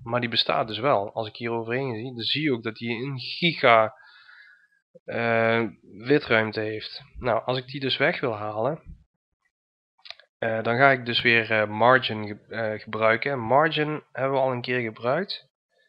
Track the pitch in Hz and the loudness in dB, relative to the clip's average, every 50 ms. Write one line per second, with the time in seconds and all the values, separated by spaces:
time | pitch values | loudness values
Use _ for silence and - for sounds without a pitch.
0 | 127 120 117 123 120 117 117 - - - 160 147 131 110 104 104 117 143 131 101 | -8 -4 -2 -2 -2 -2 -2 -2 0 0 0 -2 -2 -4 -4 -2 0 0 0 0
1 | 98 110 - 113 110 107 - - 120 117 117 117 113 113 120 131 139 131 113 107 | 0 -2 -6 -6 -6 -6 -8 -8 -6 -4 -4 -4 -4 -4 -4 -4 -2 -4 -6 -6
2 | 120 135 123 117 110 - - 143 156 151 127 113 107 113 110 - 117 117 117 107 | -8 -8 -8 -6 -4 -4 -2 -2 0 0 -2 -2 -2 -6 -8 -6 -6 -6 -6 -6
3 | 127 143 139 127 123 - - - 175 170 151 - - 123 117 110 110 107 - - | -6 -8 -8 -8 -10 -10 -6 -2 -2 -2 0 4 6 8 8 8 6 4 0 -8
4 | - - - - - - - - - - - _ _ _ _ _ _ _ - - | -20 -20 -20 -20 -20 -20 -20 -20 -20 -20 -20 _ _ _ _ _ _ _ -20 -20
5 | _ - - 110 117 117 113 113 113 113 113 117 117 104 - - _ - - 95 | _ -8 -6 -2 0 0 2 2 4 4 2 2 0 -2 -4 -10 _ -20 -20 -6
6 | 117 131 143 151 - - 120 110 110 110 107 110 107 110 110 107 - - - - | 0 2 2 2 4 4 2 2 2 2 -2 -4 -4 -4 -6 -8 -10 -12 -14 -16
7 | - - - - 113 123 107 113 - 123 127 131 127 127 135 143 135 127 - - | -18 -18 -14 -6 -2 0 0 0 0 -2 -4 -4 -6 -8 -8 -6 -4 -2 0 2
8 | 139 165 175 - 151 123 110 104 107 107 104 107 113 135 165 - - - - - | 2 0 0 0 -2 -4 -4 -4 -6 -6 -4 -2 -2 -2 -2 -4 -10 -16 -20 -20
9 | _ _ _ _ _ _ _ _ _ _ _ _ _ _ _ _ _ _ _ _ | _ _ _ _ _ _ _ _ _ _ _ _ _ _ _ _ _ _ _ _
10 | - - - _ _ _ _ - 117 113 110 113 110 117 117 123 139 139 135 127 | -20 -20 -20 _ _ _ _ -8 -6 -4 -4 -2 -2 0 2 6 6 6 6 4
11 | 120 120 117 - - 123 117 113 110 110 110 110 104 104 107 107 113 123 131 127 | 0 -2 -2 2 4 4 4 4 4 2 2 0 0 0 2 4 6 6 6 6
12 | 120 - 110 107 107 104 104 - _ - 104 110 113 107 107 104 - 110 107 107 | 4 0 -4 -6 -6 -8 -10 -12 _ -12 -8 -6 -4 -4 -6 -6 -8 -8 -4 0
13 | 110 110 113 113 - 143 139 127 110 110 127 143 160 160 151 151 151 151 151 143 | 2 2 2 2 0 -4 -4 -4 0 2 4 4 4 2 0 -2 -2 -2 -4 -6
14 | - _ - 127 131 135 139 135 131 131 127 123 120 127 123 127 120 110 107 113 | -10 _ -8 -4 -4 -2 0 0 0 0 -2 -4 -4 -4 -4 -2 -4 -4 -6 -6
15 | 113 120 139 170 202 - - - - _ _ _ _ _ _ _ _ | -4 -2 -2 -2 -2 -6 -10 -12 -14 _ _ _ _ _ _ _ _